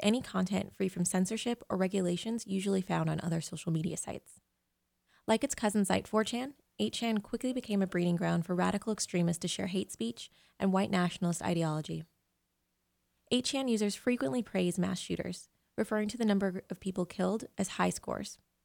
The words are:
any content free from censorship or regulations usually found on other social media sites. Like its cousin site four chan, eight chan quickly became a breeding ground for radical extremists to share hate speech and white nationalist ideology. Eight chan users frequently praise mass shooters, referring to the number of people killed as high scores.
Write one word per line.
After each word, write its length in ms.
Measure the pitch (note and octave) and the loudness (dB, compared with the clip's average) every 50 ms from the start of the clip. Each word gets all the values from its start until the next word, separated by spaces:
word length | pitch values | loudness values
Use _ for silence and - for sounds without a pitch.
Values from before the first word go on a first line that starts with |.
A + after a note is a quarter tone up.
| - | 2
any 180 | G#3 G#3+ B3+ B3+ | 2 2 2 0
content 500 | - - F#3+ F#3+ F#3 G3 F#3+ F#3+ - - | -2 -2 0 0 2 0 -2 -2 -4 -4
free 160 | - G3 F#3+ | -2 -2 -2
from 160 | - F3+ F3+ | 0 0 0
censorship 600 | - - F#3 F#3 F#3 A3 A3 - A#3+ A#3 - - - | 2 2 2 2 2 0 -2 -2 -2 -4 -4 -4 -2
or 80 | - | 0
regulations 720 | F#3 F#3+ F#3 F#3+ G3 F#3 F3 F3 F3 - A3+ A3+ A#3 - | 0 2 2 2 2 2 2 0 0 -2 -2 -4 -4 -4
usually 340 | - G3 F#3+ F#3 G3+ G3 F#3+ | -2 -2 -2 0 2 2 0
found 300 | F#3 - F3 E3 D#3+ D#3+ | 0 0 0 0 0 0
on 80 | D#3 D#3 - | 0 -2 -2
other 160 | F3 E3 E3 | -2 -2 -2
social 320 | D#3+ - - E3 - - E3 | -2 -4 -8 -8 -2 0 0
media 240 | D#3+ D#3+ F3 E3 | 0 0 -2 -4
sites. 440 | F3 - - - - - - - - _ _ _ _ _ _ _ _ _ _ _ _ _ _ _ _ _ | -4 -6 -8 -8 -10 -10 -16 -20 -20 _ _ _ _ _ _ _ _ _ _ _ _ _ _ _ _ _
Like 160 | - A3 A3+ - | 2 2 2 2
its 140 | C#4 - | 0 -2
cousin 280 | - - G#3+ G3 G#3+ G3+ | 0 0 2 4 4 4
site 220 | - F#3+ G3 G3 | 4 4 2 2
four 180 | - - G#3+ A3 | 2 2 2 2
chan, 300 | G#3+ - A#3 B3 C#4 D4 _ _ _ _ - | 2 0 -4 -4 -6 -10 _ _ _ _ -2
eight 160 | G#3 A3 - | -2 -2 -2
chan 240 | - - A#3 A3 G#3 | 0 0 0 0 0
quickly 340 | G3+ - - A#3 - B3+ B3+ | 0 -2 -4 -2 -2 -2 -2
became 300 | B3+ B3 - G#3 G3 F#3+ | -2 -2 0 0 2 2
a 40 | |
breeding 300 | F#3 - F3 F3 F3 F3 | 2 2 2 2 4 4
ground 300 | E3+ F3 E3+ E3+ E3+ E3 | 2 2 2 2 2 0
for 80 | - F3+ | 0 0
radical 380 | F3 F3+ F#3 F#3+ G3+ - - G#3+ | 2 2 2 2 0 -2 -2 -2
extremists 480 | - - - - F3+ F3 E3+ F3 - | -2 -2 -2 0 2 2 2 2 0
to 80 | - F3+ | -2 -4
share 180 | - - F#3+ | -4 -4 -4
hate 260 | F#3+ F3 F#3+ G3+ - - | -2 -2 -2 -4 -4 -6
speech 380 | - A3+ A#3 A#3 - - - _ _ _ _ _ - | -6 -6 -6 -6 -8 -14 -18 _ _ _ _ _ -2
and 140 | - G3 F#3+ | 0 2 2
white 180 | F#3+ G3 - | 2 2 2
nationalist 520 | G3 F#3 F3+ F3 - - - F3 E3+ - - | 2 2 2 2 0 0 0 0 0 0 0
ideology. 640 | - F3 E3+ E3 D#3+ D3+ D#3 D#3 - E3 D#3+ D#3+ - _ _ _ _ _ _ _ _ _ _ _ _ _ _ _ _ _ _ _ _ _ _ _ - | 0 0 2 2 0 0 -2 -4 -6 -6 -8 -8 -12 _ _ _ _ _ _ _ _ _ _ _ _ _ _ _ _ _ _ _ _ _ _ _ 0
Eight 140 | - B3 B3 | 0 2 2
chan 240 | - - C4+ C4+ B3+ | 2 0 0 2 2
users 260 | A#3 G#3+ G#3+ G#3 G3+ | 2 2 2 0 -2
frequently 480 | - - B3+ B3 B3 C#4 C4 C4 B3+ A3+ | 0 0 0 2 2 2 0 0 0 -2
praise 360 | - - F#3+ F#3 F3 F3 - | -2 0 2 2 2 2 2
mass 200 | F3 F#3 F#3+ F3+ | 0 0 0 -2
shooters, 520 | - - F3 - - - F3+ - - - _ _ _ _ _ | -4 -4 -4 -4 -4 -6 -8 -10 -12 -18 _ _ _ _ _
referring 320 | - A3 - A3 G#3+ G#3+ G#3+ | -2 -2 0 0 -2 -2 -2
to 80 | - | -2
the 80 | A#3 A#3+ | 0 2
number 380 | G#3+ G3+ G3 F#3+ G3 F3+ F#3 - - | 4 4 4 2 0 -2 -4 -8 -10
of 100 | G3 - | -10 -8
people 240 | - F#3+ F#3 F#3+ F3+ | -6 -4 -2 -2 -2
killed 400 | E3+ - - F#3 F3+ G3 A3+ B3 - _ - | -2 -2 0 0 0 0 -2 -4 -6 _ -4
as 120 | G3 - | -4 -2
high 200 | - - F3+ F3+ | 0 0 0 0
scores. 480 | F3+ - - - - - G3+ - - - _ _ _ _ _ | 0 -2 -4 -6 -6 -6 -6 -8 -12 -16 _ _ _ _ _